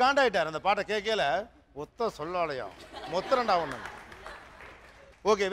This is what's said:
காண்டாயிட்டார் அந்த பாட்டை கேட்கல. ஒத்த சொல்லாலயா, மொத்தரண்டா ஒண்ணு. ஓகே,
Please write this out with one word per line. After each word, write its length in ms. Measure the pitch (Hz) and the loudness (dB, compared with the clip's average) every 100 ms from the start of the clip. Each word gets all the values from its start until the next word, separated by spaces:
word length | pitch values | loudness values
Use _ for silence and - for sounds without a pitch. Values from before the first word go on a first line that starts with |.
காண்டாயிட்டார் 420 | 254 277 226 185 160 | 4 6 4 4 0
அந்த 140 | 156 | 0
பாட்டை 240 | 185 202 190 | 0 0 0
கேட்கல. 600 | 208 208 214 143 170 233 - _ | -2 0 2 2 0 -2 -14 _
ஒத்த 380 | 135 147 - 226 - | -14 -10 -4 -4 -4
சொல்லாலயா, 500 | 156 180 165 131 101 - - - - | -4 -2 -2 -4 -8 -12 -16 -14 -6
மொத்தரண்டா 420 | 175 - 262 226 180 | -4 2 2 4 2
ஒண்ணு. 140 | 151 120 - - - - - - - - - - - - - - 185 | 2 -6 -10 -14 -18 -18 -16 -16 -18 -20 -20 -20 -20 -20 -20 -2 2
ஓகே, 220 | 208 190 | 2 4